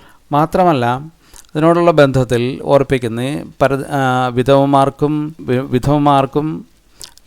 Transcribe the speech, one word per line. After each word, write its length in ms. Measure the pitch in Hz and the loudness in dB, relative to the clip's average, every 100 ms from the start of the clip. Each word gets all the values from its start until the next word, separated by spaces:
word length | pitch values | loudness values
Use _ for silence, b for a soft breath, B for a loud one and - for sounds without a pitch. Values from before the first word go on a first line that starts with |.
| b b _ | b b _
മാത്രമല്ല, 720 | 147 160 185 180 139 120 127 156 - b b b | -2 0 2 2 2 0 -4 -8 -20 b b b
ഇതിനോടുള്ള 460 | 156 160 170 175 | -2 2 4 2
ബന്ധത്തിൽ 680 | 156 139 131 123 120 123 - | 4 4 2 0 -2 -2 -6
ഓർപ്പിക്കുന്ന 800 | - 143 135 131 117 117 127 156 - - | 0 2 2 -2 -2 -6 -6 -8 -10 -4
പര-, 260 | 135 135 - | -2 -2 -4
ആ, 400 | 143 131 127 127 | -2 0 0 -2
വിധവമാർക്കും 1080 | 120 127 139 139 139 135 - 147 151 151 160 | -2 2 2 4 2 2 0 -4 -2 -6 -10
വി-, 280 | - 127 139 | -4 -4 -2
വിധവമാർക്കും 960 | 123 135 147 147 139 135 151 156 170 - _ _ B B B | -2 0 2 2 2 0 -2 -4 -8 -12 _ _ B B B